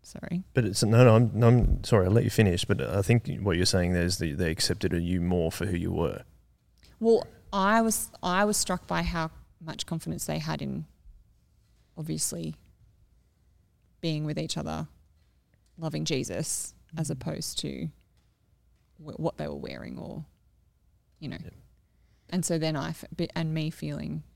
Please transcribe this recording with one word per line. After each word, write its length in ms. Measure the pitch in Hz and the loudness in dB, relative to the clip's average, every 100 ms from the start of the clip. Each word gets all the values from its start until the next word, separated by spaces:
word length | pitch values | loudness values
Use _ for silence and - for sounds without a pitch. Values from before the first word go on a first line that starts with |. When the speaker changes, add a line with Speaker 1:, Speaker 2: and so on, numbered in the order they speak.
Speaker 1:
sorry. 420 | - - - 175 - | -18 -16 -6 -6 -2
Speaker 2:
But 100 | - | 0
it's, 180 | 107 98 | 0 2
no, 200 | 107 113 | 4 8
no, 120 | 127 110 | 10 8
I'm, 140 | 117 101 | 6 6
no, 100 | 117 | 6
I'm 360 | 123 104 - | 8 6 2
sorry, 220 | - 110 92 | 4 4 6
I'll 60 | |
let 120 | 113 | 4
you 60 | 104 | 4
finish, 340 | - 104 87 | 4 4 4
but 160 | - 98 | 0 0
I 220 | 62 92 | 0 0
think 260 | 95 120 - - | 4 2 2 -4
what 140 | 98 85 | 0 2
you're 100 | 92 | 2
saying 260 | 95 87 | 2 2
there 120 | 87 | 2
is 140 | 87 90 | 0 0
that 180 | 82 73 | -4 -2
they 120 | 85 | -2
accepted 420 | 80 - - 92 | 0 -2 0 0
you 280 | 87 87 90 | 0 0 0
more 300 | 87 90 82 | 0 2 0
for 140 | - 87 | -2 -4
who 100 | 87 | -2
you 160 | 87 | -2
were. 320 | 85 82 - - _ _ _ _ _ - _ | -2 -2 -4 -16 _ _ _ _ _ -20 _
Speaker 1:
Well, 260 | 226 226 - - - | 2 2 0 -16 -6
I 280 | 202 190 226 | 0 2 4
was, 300 | 226 220 - - | 2 -2 -6 -6
I 220 | 180 180 | -2 2
was 120 | 208 208 | 2 0
struck 300 | - 180 - | -2 -4 -2
by 160 | 170 | -2
how 280 | 170 170 160 - - _ | -2 -2 -4 -8 -20 _
much 260 | 160 - - | -14 -12 -8
confidence 400 | 165 160 151 - | -6 -6 -8 -4
they 120 | 156 | -4
had 220 | 156 151 | -4 -6
in 240 | 143 135 156 _ - - _ _ _ _ _ _ _ - | -6 -8 -10 _ -20 -20 _ _ _ _ _ _ _ -14
obviously 580 | 160 156 - 170 160 156 _ _ - _ _ _ _ _ _ _ _ _ _ _ | -8 -6 -6 -6 -10 -12 _ _ -20 _ _ _ _ _ _ _ _ _ _ _
being 240 | 165 151 | -6 -4
with 140 | 151 147 | -4 -6
each 180 | 160 160 | -6 -6
other, 320 | 151 156 165 _ _ _ _ _ _ _ _ - | -6 -8 -10 _ _ _ _ _ _ _ _ -10
loving 280 | 160 151 | -8 -6
Jesus, 680 | 160 135 135 90 - - - - _ 160 | -4 -4 -4 -6 -6 -6 -8 -16 _ -8
as 120 | 151 | -6
Speaker 3:
Mm. 40 | |
Speaker 1:
opposed 460 | 131 127 151 - - | -6 -8 -8 -8 -6
to 300 | 147 135 160 _ _ _ _ _ _ _ _ _ _ _ | -8 -8 -10 _ _ _ _ _ _ _ _ _ _ _
w-, 180 | 151 - | -16 -6
what 200 | 165 - | -6 -4
they 80 | 151 | -8
were 80 | 71 | -8
wearing 420 | - 67 - 64 | -10 -12 -12 -12
or, 260 | - - 151 _ _ _ _ _ _ _ _ _ | -12 -12 -14 _ _ _ _ _ _ _ _ _
you 100 | 147 | -12
know. 100 | - | -10
Speaker 2:
Yep. 120 | - - _ _ _ _ _ _ _ | -14 -20 _ _ _ _ _ _ _
Speaker 1:
And 140 | 180 | -4
so 140 | 160 165 | -2 -2
then 180 | 160 156 | 0 -2
I, 140 | 160 | -6
f-, 140 | 160 - - | -8 -12 -8
be-, 140 | 170 | -6
and 180 | 165 160 | -4 -4
me 180 | 160 156 | -2 -4
feeling 520 | - 151 147 147 156 - | -6 -8 -8 -8 -10 -12